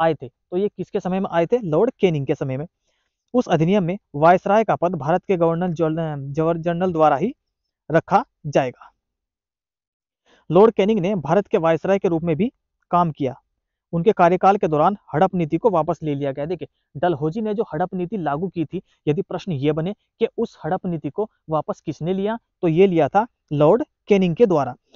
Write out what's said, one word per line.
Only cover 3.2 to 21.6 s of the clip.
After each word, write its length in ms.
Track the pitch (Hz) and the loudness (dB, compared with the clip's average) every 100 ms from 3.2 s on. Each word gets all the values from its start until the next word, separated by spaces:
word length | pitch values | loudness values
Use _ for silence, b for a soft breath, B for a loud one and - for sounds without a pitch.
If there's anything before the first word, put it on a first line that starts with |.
| _ | _
उस 140 | 247 - | -2 0
अधिनियम 360 | 175 160 208 | 0 2 2
में 140 | 165 196 _ | 0 -6 _
वायसराय 500 | 147 160 180 196 208 | 2 4 4 4 2
का 120 | 214 147 | 2 0
पद 180 | 175 | -2
भारत 300 | 180 135 180 | -4 -2 -2
के 120 | - 185 | 0 0
गवर्नर 320 | 165 165 180 | 2 0 -2
जल-, 640 | 160 160 160 160 143 139 | -2 -2 -2 -4 -8 -8
जवर-, 280 | 143 160 170 | -2 -2 -2
जनरल 320 | 165 170 185 | -4 -2 -2
द्वारा 240 | 160 156 139 | 2 2 4
ही 180 | 202 - _ _ _ _ - | -2 -6 _ _ _ _ -2
रखा 340 | 156 - 190 269 _ 151 | -2 2 0 0 _ -4
जाएगा। 460 | 156 135 - - _ _ _ _ _ _ _ _ _ _ _ _ _ _ b b | -2 -2 -6 -20 _ _ _ _ _ _ _ _ _ _ _ _ _ _ b b
लॉर्ड 240 | 170 220 | 6 6
कैनिंग 260 | - 196 220 | 4 0 2
ने 140 | 170 | 0
भारत 320 | 208 143 180 202 | -2 0 0 2
के 120 | 202 | 0
वायसराय 400 | 165 165 185 196 | 2 0 2 0
के 100 | 196 | 0
रूप 140 | 170 | -2
में 140 | 170 151 | -2 -2
भी 160 | 233 - _ _ - | -2 -4 _ _ -4
काम 200 | 175 170 | 0 0
किया। 320 | 147 131 123 _ _ _ _ - | -2 -6 -6 _ _ _ _ -8
उनके 200 | 170 170 | -2 0
कार्यकाल 440 | 196 170 180 190 202 | 4 4 4 2 2
के 120 | 180 | 0
दौरान 280 | 151 165 208 _ | 2 0 0 _
हड़प 200 | 147 185 | 0 0
नीति 220 | 185 156 165 | 0 -2 0
को 140 | 240 | 0
वापस 280 | 175 156 160 | 0 -2 -4
ले 120 | 156 | -4
लिया 180 | 143 139 | -4 -6
गया। 140 | 139 151 | -6 -8
देखिए, 220 | 180 - _ _ 139 | -8 -10 _ _ -6
डलहौजी 440 | 175 151 156 190 | -4 -2 -4 -4
ने 140 | 214 | -6
जो 80 | 208 | -4
हड़प 320 | 214 156 185 | -6 -4 -6
नीति 220 | 185 175 220 | -4 -6 -4
लागू 320 | 151 143 190 | -4 -4 -6
की 160 | 170 | -6
थी, 180 | 151 180 - _ - | -6 -8 -12 _ -4
यदि 160 | 151 | -4
प्रश्न 300 | - - - | -4 -8 -8
ये 200 | 143 143 | -4 -2
बने 200 | 156 170 | -2 -4
कि 360 | 208 _ - 220 - | -8 _ -6 -6 -4
उस 200 | - _ | -6 _
हड़प 220 | 156 185 185 | -6 -4 -4
नीति 240 | 170 151 | -6 -8
को 200 | 170 214 _ - | -6 -8 _ -6
वापस 300 | 156 | -6